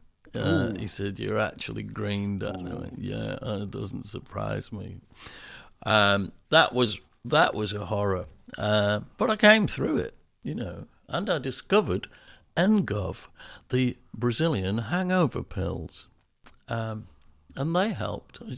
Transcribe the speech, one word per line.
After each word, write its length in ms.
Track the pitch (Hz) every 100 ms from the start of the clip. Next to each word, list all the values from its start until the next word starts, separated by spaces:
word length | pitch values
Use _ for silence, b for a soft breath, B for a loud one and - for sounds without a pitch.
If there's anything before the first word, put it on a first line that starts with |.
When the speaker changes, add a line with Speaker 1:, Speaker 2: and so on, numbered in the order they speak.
| - _ -
Speaker 1:
Uh, 40 | 113 143 147 117
Speaker 2:
Ooh. 20 | 101
Speaker 1:
he 80 | 104
said, 320 | - 101 98
"You're 200 | 104 107
actually 440 | 107 - - 107
green, 540 | 104 107 104 101 101 95
Dan." 280 | 101 92 90
I 40 |
Speaker 2:
Ooh. 60 | 85
Speaker 1:
went, 200 | 82 -
"Yeah, 400 | 95 107 107 -
uh, 180 | - 98
it 80 | 101
doesn't 340 | 107 98 - -
surprise 640 | - - 107 104 104 -
me." 260 | 104 95 92 _ B B B B B B _ 110
Um, 460 | 107 101 101 95 - -
that 240 | 156 135
was, 260 | 123 117 - - _
that 300 | 120 147 180
was 180 | - 104
a 140 | 104 90
horror. 400 | 104 101 92 - - - -
Uh, 420 | 107 107 104 104 - -
but 140 | 247
I 60 | 214
came 300 | 214 220 190
through 300 | - 131 302
it, 160 | 64 - _ _
you 120 | -
know, 320 | 156 95 95 - _ -
and 200 | 147 208
I 80 | 160
discovered 680 | 131 - - 208 147 92 - b b b b -
Engov, 720 | 190 214 123 104 87 - - B B B -
the 280 | 127 127 - -
Brazilian 640 | 107 120 113 165 110 92 110
hangover 640 | 110 180 180 185 147 90
pills. 680 | 85 95 90 85 82 - - _ _ _ - - -
Um, 380 | 117 110 110 - - - _ _ -
and 200 | 151 175
they 140 | 214
helped. 480 | 123 110 - - - 226